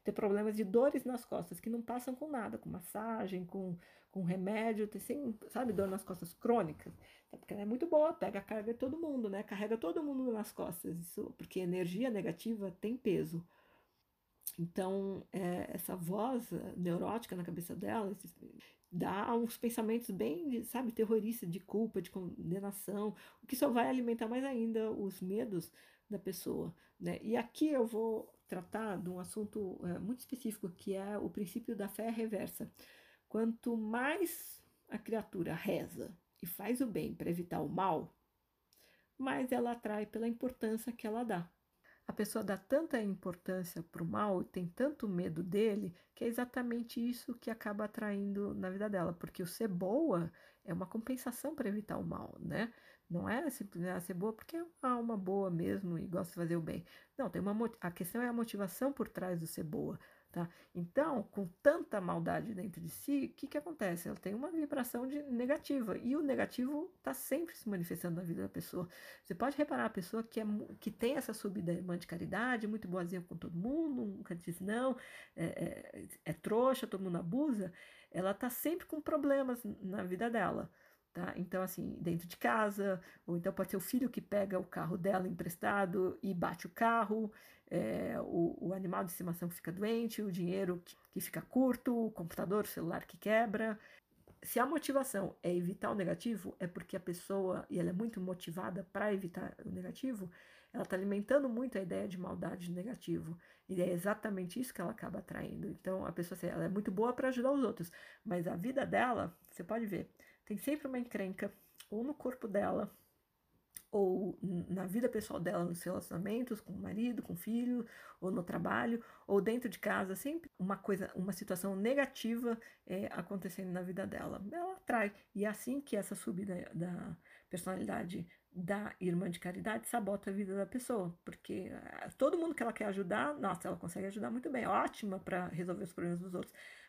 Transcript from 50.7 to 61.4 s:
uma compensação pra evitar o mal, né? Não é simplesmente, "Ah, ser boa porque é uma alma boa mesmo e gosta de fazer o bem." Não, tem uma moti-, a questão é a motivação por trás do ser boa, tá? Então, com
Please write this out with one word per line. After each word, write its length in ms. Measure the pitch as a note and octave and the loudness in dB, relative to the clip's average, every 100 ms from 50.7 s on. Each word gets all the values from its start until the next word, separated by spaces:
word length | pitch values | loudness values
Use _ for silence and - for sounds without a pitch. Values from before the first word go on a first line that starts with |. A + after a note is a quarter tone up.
uma 120 | E3+ F3+ | -2 -2
compensação 680 | A3+ A3+ B3+ C4 B3 C#4 | -2 -2 -2 -2 -4 -4
pra 140 | D#4+ G3+ | 0 0
evitar 300 | G#3 G#3 - | 0 -2 -2
o 80 | E3+ | -2
mal, 320 | - - - | -4 -6 -8
né? 320 | E3 - A3+ - - - - | -2 0 0 -4 -20 -20 -4
Não 180 | E3+ F#3+ | -2 0
é 220 | A3+ D#4+ | 0 0
simplesmente, 420 | - G3+ E3+ F3+ | -2 -6 -4 -2
"Ah, 60 | F3+ | -2
ser 140 | F3 | -2
boa 180 | F3+ G#3+ | -2 -2
porque 240 | A3 - E4 | -2 -6 -6
é 80 | |
uma 300 | E4+ - B3+ | -6 -2 0
alma 240 | B3 A#3 G#3+ | 2 2 0
boa 340 | F#3 G3 F#3+ | 2 2 4
mesmo 480 | E3 F#3 G3 F#3 E3 | 2 2 2 0 -2
e 80 | - | 0
gosta 220 | F3 F3 | -2 -2
de 40 | F3 | -2
fazer 200 | E3+ E3+ | 2 2
o 60 | |
bem." 240 | D#3+ E3 - - - - | 0 -4 -8 -16 -12 -4
Não, 120 | A3+ | -2
tem 120 | F3 | 0
uma 120 | F#3 | 0
moti-, 240 | G#3+ A3+ - | 2 0 -2
a 100 | F3 | -6
questão 300 | F3 F3 A#3 | -4 -4 0
é 60 | B3 | 0
a 40 | |
motivação 600 | A#3 A3+ G3+ F#3+ - C4 | 0 0 0 -2 0 0
por 160 | C#4+ G#3+ | 0 -2
trás 280 | - F3+ F3 | -2 -2 0
do 40 | D#3+ | -2
ser 180 | - | -4
boa, 360 | D#3+ D3 D3+ D#3+ - - _ | -2 -2 -2 -4 -10 -20 _
tá? 180 | F3 E3+ - - F3+ | -4 -4 -6 -10 -6
Então, 480 | F3 - D#4 B3+ | 0 2 4 2
com 240 | G#3 - | -2 -4